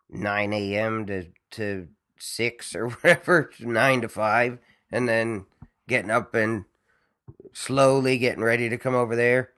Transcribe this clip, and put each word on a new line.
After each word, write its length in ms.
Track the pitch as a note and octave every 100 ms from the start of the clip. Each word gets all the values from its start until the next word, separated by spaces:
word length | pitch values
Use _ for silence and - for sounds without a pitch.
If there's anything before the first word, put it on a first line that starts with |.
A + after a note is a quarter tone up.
| _
nine 440 | - G2+ G2+ G#2
A 220 | G#2 G2+ G2+
M 280 | A2 A2 G2+
to, 240 | G2 E2+ _ -
to 360 | - G#2 G2 E2+ _ _ _
six 560 | - - A#2 A#2 - -
or 140 | A#2
<laughs> 0 |
whatever, 600 | A#2 E3+ E3+ - F3 C3+ -
nine 420 | A#2 A2+ C3+ C3
to 80 | A2
five, 500 | - G#2+ A2 B2 B2 _ _ -
and 160 | B2+ B2
then 360 | A2+ A2+ A2 F#2 _ - _ -
getting 240 | A#2+ G2
up 240 | A#2 G#2 A#2+
and 300 | A2 A2+ - _ _ _ _ _ - - -
slowly 640 | - - C3+ C3+ C3+ C3 C3
getting 260 | A#2+ F#2+
ready 260 | A2+ A#2+ A#2
to 80 | A#2
come 180 | C3 B2+
over 200 | A#2+ A#2
there. 360 | A#2+ B2+ B2+